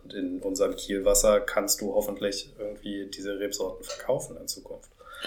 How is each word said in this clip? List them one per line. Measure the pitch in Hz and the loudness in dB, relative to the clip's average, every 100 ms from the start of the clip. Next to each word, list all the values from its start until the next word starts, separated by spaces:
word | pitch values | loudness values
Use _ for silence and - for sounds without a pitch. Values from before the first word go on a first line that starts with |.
Und | - | -12
in | 98 90 92 | -6 -4 -2
unserem | 95 92 95 - | -4 2 2 0
Kielwasser | - 98 101 98 107 104 | -2 2 6 6 8 6
kannst | - 107 101 - | 4 0 2 0
du | 101 | 2
hoffentlich | 104 104 95 101 98 - - | 2 0 0 -2 -2 -8 -8
irgendwie | 104 101 104 98 98 | -8 -6 -6 -6 -6
diese | 101 98 98 | -8 -6 -2
Rebsorten | 101 - 92 - - | -2 -2 -4 -6 -10
verkaufen | - - 139 - 120 | -6 0 0 -2 -10
in | - | -8
Zukunft. | - - - - _ - - | -10 -10 -14 -16 _ -18 -10